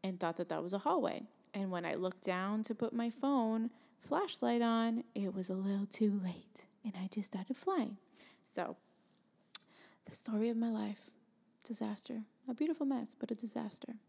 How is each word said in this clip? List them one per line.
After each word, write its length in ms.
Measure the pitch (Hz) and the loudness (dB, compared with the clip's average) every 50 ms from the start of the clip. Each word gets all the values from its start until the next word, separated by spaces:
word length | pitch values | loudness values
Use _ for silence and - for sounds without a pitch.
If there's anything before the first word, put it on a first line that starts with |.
| - | -2
and 160 | 190 185 180 | -2 -2 2
thought 180 | - 165 165 | 0 0 2
that 120 | - 180 - | 0 -2 -2
that 140 | 165 156 165 | 0 -2 -2
was 100 | 180 185 | 0 -2
a 60 | 196 | 0
hallway. 460 | - 285 349 359 226 - - - - - - _ _ _ _ | 2 4 4 4 4 2 0 -2 -8 -10 -16 _ _ _ _
And 180 | 202 196 190 | -2 -2 0
when 140 | 185 175 170 | 0 -2 -2
I 100 | 165 - | -2 -2
looked 300 | 175 185 185 185 - - | 0 0 -2 -2 -2 -2
down 380 | 196 180 180 190 196 208 214 220 | 0 0 0 0 0 0 0 0
to 120 | - 226 | -2 -2
put 200 | 220 233 226 - | -2 -2 -2 0
my 160 | 233 233 233 | 0 0 -2
phone 580 | 220 - - 269 285 262 226 220 220 220 226 240 - - - - _ _ | -2 0 2 4 4 6 4 4 4 2 0 0 -4 -8 -20 -20 _ _
flashlight 640 | - - 285 330 403 359 - - - 240 240 240 233 | -4 0 0 2 2 0 0 0 2 4 4 6 6
on, 420 | 233 226 226 226 233 226 233 - - - | 6 6 6 4 4 2 0 -2 -4 -2
it 200 | 208 202 190 180 | 0 0 0 0
was 160 | 196 185 180 | -2 -2 0
a 40 | 190 | 0
little 300 | 190 190 196 196 202 202 | 0 2 2 2 2 0
too 360 | 202 - - 220 208 202 208 185 | -2 2 4 4 6 6 4 2
late, 400 | 180 180 - - - - - - - _ _ _ | 0 -2 -4 -10 -14 -16 -16 -16 -16 _ _ _
and 100 | 226 196 | -6 -4
I 120 | 185 190 190 - | -2 -4 -2 -2
just 140 | 214 202 | -4 -4
started 300 | - - 196 190 - 262 | -2 -4 -6 -2 -2 -4
flying. 420 | - - 370 392 349 233 202 202 196 - _ _ - - - - _ _ | -2 0 0 2 2 2 0 -2 -10 -16 _ _ -20 -20 -20 -20 _ _
So, 320 | - - - 175 - - - _ _ _ _ _ _ _ _ _ _ _ _ _ _ _ - - _ - - - - - _ _ | -8 -4 -4 -4 -4 -4 -10 _ _ _ _ _ _ _ _ _ _ _ _ _ _ _ -6 -6 _ -20 -20 -20 -20 -20 _ _
the 80 | - - | -10 -8
story 340 | - - - 220 208 220 233 | -8 -4 -2 0 2 2 2
of 80 | 233 | 2
my 140 | 226 226 233 | 2 0 0
life, 400 | 226 214 214 208 208 - - - - - _ _ _ _ _ _ _ _ - | 0 0 -2 -4 -4 -8 -12 -20 -20 -20 _ _ _ _ _ _ _ _ -10
disaster, 560 | - 226 - 220 208 208 208 - - 254 226 214 - _ _ _ 262 | -8 -6 -4 -4 -4 -4 -6 -6 -8 -8 -8 -8 -10 _ _ _ -6
a 60 | 247 | -2
beautiful 320 | - 302 311 320 - 294 | 0 0 0 0 0 0
mess, 280 | 277 277 247 233 214 - - | 0 0 -2 -2 -6 -6 -6
but 120 | - - | -4 -4
a 40 | 233 | -4
disaster. 640 | 208 - 220 - 233 233 208 - - - - 233 214 _ | -4 -4 -6 -4 -4 -6 -4 -8 -10 -12 -12 -12 -14 _